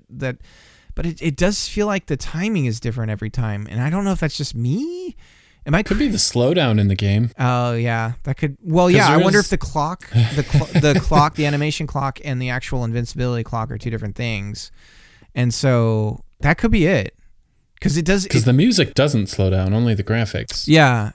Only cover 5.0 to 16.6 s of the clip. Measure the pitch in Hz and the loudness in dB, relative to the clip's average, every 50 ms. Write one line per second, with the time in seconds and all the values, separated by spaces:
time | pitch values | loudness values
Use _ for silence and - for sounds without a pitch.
5 | 370 359 - - - _ _ _ _ _ _ _ - 139 151 170 - - 196 214 | -8 -10 -12 -14 -20 _ _ _ _ _ _ _ -6 -2 -2 -2 0 0 0 0
6 | 294 165 139 - - - - 123 120 131 175 180 147 120 107 107 101 98 95 - | 0 0 2 2 0 2 2 2 2 2 2 2 2 2 2 4 4 2 2 2
7 | 101 98 101 107 120 117 - - 131 123 123 123 123 120 117 117 117 120 117 113 | 2 2 2 2 0 0 -2 -2 0 0 0 0 0 -2 -2 -2 -2 -2 -2 -2
8 | 113 113 123 - - 135 135 - 156 147 139 - - 175 156 175 175 180 180 214 | -2 -4 -6 -8 -6 -6 -4 -2 -4 -4 -6 -6 -6 0 2 4 4 6 6 6
9 | 202 160 147 160 175 190 196 208 196 - 202 - - - - 156 143 156 185 - | 6 6 6 6 4 6 6 4 4 4 0 -2 -4 -4 -2 -2 -2 -2 -4 -8
10 | - - - 117 113 113 135 143 135 - - 143 - - - 165 143 151 139 180 | -10 -2 2 2 2 2 0 -4 -4 2 2 0 2 2 0 2 4 4 4 2
11 | - - 156 147 147 156 - - 147 143 143 143 147 151 147 - 160 135 - 139 | 2 2 4 4 4 2 2 -2 -2 0 0 0 -2 -2 -2 -4 -6 -6 -6 -4
12 | 139 139 135 - 147 151 131 127 127 127 123 127 - - 135 127 120 113 113 120 | -4 -4 -6 -6 -8 -6 -6 -4 -4 -4 -6 -6 -6 -4 -4 -4 -2 -2 -2 -4
13 | 117 - - 127 123 123 123 117 110 - - 113 110 - - 107 - 123 117 107 | -4 -4 -4 -4 -4 -2 -2 -4 -4 -4 -4 -6 -6 -6 -8 -8 -8 -6 -8 -6
14 | 104 101 101 - 123 117 110 98 101 101 98 - - - - - - - - - | -8 -8 -8 -4 -4 -4 -4 -4 -6 -8 -10 -10 -12 -16 -18 -20 -20 -20 -20 -20
15 | - - _ _ - _ - 127 123 120 113 - - 135 127 120 113 113 110 110 | -20 -20 _ _ -20 _ -4 -2 0 0 0 0 2 2 2 4 2 2 0 0
16 | 107 107 117 - - - _ - - 143 165 - | -2 -2 -4 -8 -12 -18 _ -4 0 0 0 2